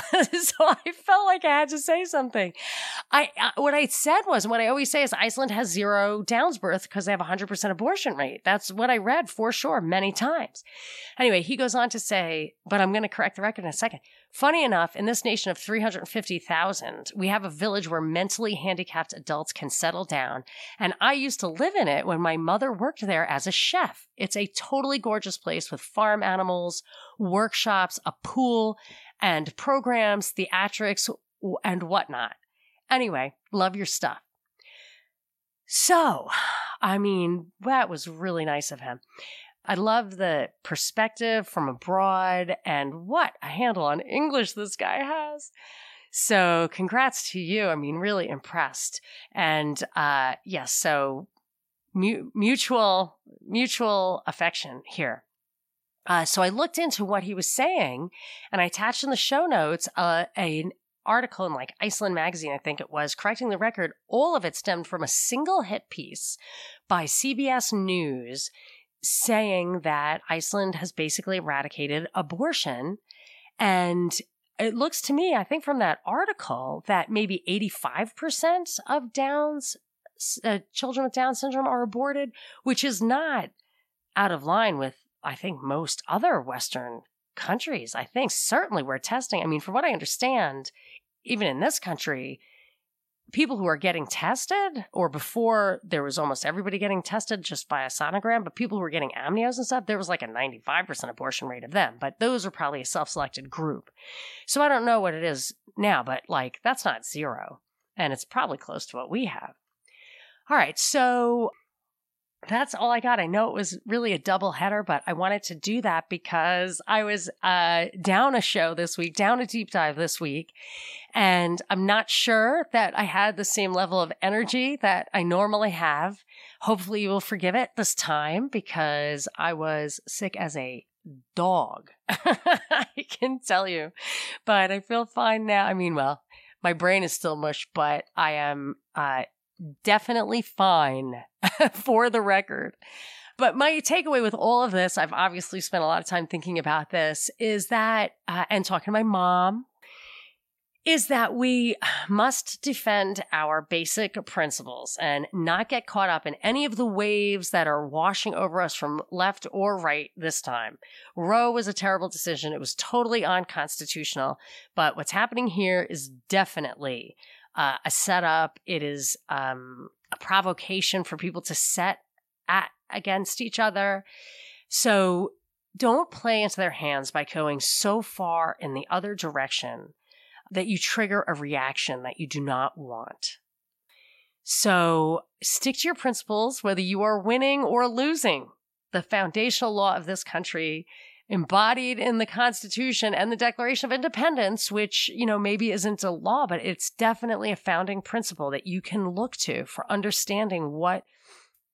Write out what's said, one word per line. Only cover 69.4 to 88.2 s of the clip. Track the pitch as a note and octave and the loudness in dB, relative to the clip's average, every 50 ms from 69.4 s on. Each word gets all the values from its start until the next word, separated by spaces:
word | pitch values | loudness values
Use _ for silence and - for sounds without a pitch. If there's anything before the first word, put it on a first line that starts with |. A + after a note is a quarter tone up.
| A3 G#3 F#3+ F3+ F3 F3 F3+ F3+ | 2 2 2 0 0 0 -2 -2
that | D3 D#3+ D3+ D3 D3 D3+ D#3 - - - | 0 0 0 0 0 0 -2 -2 -2 -2
Iceland | E3 E3 D#3+ - - G3+ G3 F#3+ F3+ | -2 -2 -2 -2 -2 0 0 -2 -2
has | D#3+ F#3 F3+ | -4 -6 -6
basically | - - D#3 D#3 - - - F#3+ F#3+ F#3 | -4 -4 -2 -2 -2 -4 -4 -4 -4 -2
eradicated | E3+ D#3 C#3+ C#3 C#3 D3 - - C#3+ C#3+ D3 D#3 E3 - - | -2 -2 -2 -2 -2 -4 -6 -6 -4 -2 -2 -4 -4 -2 -4
abortion. | F#3 E3 D3 E3+ E3+ C4 E4 D4+ - - D#3+ B2+ A#2+ C3 E3 G3+ G#3+ _ _ - - - - - - - - _ - | -4 -4 -4 -4 -2 -2 -2 0 -2 -2 -2 -4 -4 -4 -6 -6 -8 _ _ -20 -20 -20 -20 -20 -20 -20 -20 _ 0
And | A3+ G3+ F#3 F3+ F3+ F3 F3 F3 F3 E3+ - - - - _ _ _ _ _ - | 2 2 4 4 2 2 2 2 2 0 0 -4 -6 -10 _ _ _ _ _ -2
it | A3+ A3+ G#3+ | -2 -2 0
looks | A#3 C#4 E4 - - | 0 -2 -2 -2 -4
to | - - | -2 0
me, | C#4 D4 F4+ F#4 D#4 | 0 2 2 2 2
I | A3 | 0
think | F#3 - D4 D#4+ - | 0 -2 -4 -4 -2
from | C#4+ C#4+ B3+ | -2 0 2
that | G#3 E3 D3+ - _ | 2 2 2 0 _
article, | - G#3 D4 F#4+ G#4 F4+ - - - C3 B2 C3 C3+ D3 D#3 - | -2 0 0 0 -2 -2 -6 -4 -6 -4 -4 -4 -6 -8 -8 0
that | - G3+ F3+ D#3+ - | 2 2 2 2 2
maybe | A3 G#3+ G#3+ F#3 F#3+ F3 - F3+ | 0 0 0 0 -2 -4 -2 -2
eighty-five | F#3 G#3 G#3+ F#3 - - - B2+ B2 D#3+ G3 A3 - | -2 -2 -2 -4 -4 -4 -6 -4 -2 -2 -4 -4 -6
percent | - D#4 D#4+ - - D#4+ E4 F4 F#4 F4 - - - - | -6 -4 -4 -2 2 2 2 2 2 0 -4 -8 -10 -4
of | - C#4 D4 B3 A3+ | -2 -2 -2 -2 -4
Downs, | - C4+ C4+ C4+ C#4+ D4 D4 D4+ D4+ D4 C4 - - - _ _ _ _ _ - _ | -2 -2 0 0 2 0 0 0 -2 -4 -6 -8 -10 -10 _ _ _ _ _ -20 _
s-, | _ - - - - - | _ -6 -6 -6 -2 0
uh, | A3+ G#3 G3 - _ | 0 0 0 -4 _
children | _ - - B3+ B3 C4 | _ -4 -4 -2 0 0
with | C4+ B3 - | -2 0 2
Down | C4 B3+ C4 B3+ | 2 2 2 0
syndrome | - C4+ C#4 B3+ C4 C4 | 0 -2 -2 0 0 2
are | C4 B3+ A#3+ | 2 2 2
aborted, | A#3+ G#3+ G3 A#3+ C4+ C#4+ C#4 C#4+ C#4+ A#3+ - - - - - - | 0 -2 -2 -2 -2 0 0 -2 -4 -4 -8 -14 -20 -20 -20 -4
which | _ C4 B3+ - C#4 | _ 0 2 2 2
is | C#4 A#3 F3+ | 0 0 2
not | A3 A3+ B3+ C#4+ E4 D#4 C#4 A3 - - - _ _ _ _ _ _ _ _ _ _ _ _ | 2 4 4 2 2 0 0 -2 -2 -4 -10 _ _ _ _ _ _ _ _ _ _ _ _
out | G3 G3+ G3 | 2 2 2
of | F3 D3 C#3 | 2 0 0
line | D3+ F3+ G#3+ A3+ G#3 E3 C#3 | 2 2 4 4 2 2 0
with, | C3+ C3 - _ _ _ _ _ - | -2 -4 -4 _ _ _ _ _ -8
I | D3 C3+ | -8 -8
think, | - - F#3+ E3 C3 | -6 -8 -8 -8 -6
most | C3+ C3+ C#3 D#3 E3 C#3+ - - - | -4 -2 -2 -2 -2 -4 -6 -6 -4
other | - D#3+ G3+ C4 F4+ C#4 D#3+ | -2 0 2 4 4 2 2
Western | B2 C3 B2 B2+ - - - C3 B2 A#2+ A#2 A#2 - _ _ _ _ _ _ | 0 -4 -6 -6 -6 -6 -6 -6 -8 -8 -10 -14 -16 _ _ _ _ _ _
countries. | - - - F#3+ B3 - E4 C#4 E3 A#2 A#2 - | -8 -2 -2 -2 -2 -2 -4 -6 -6 -6 -6 -8
I | - B2+ | -8 -8
think | - _ B3 | -4 _ -2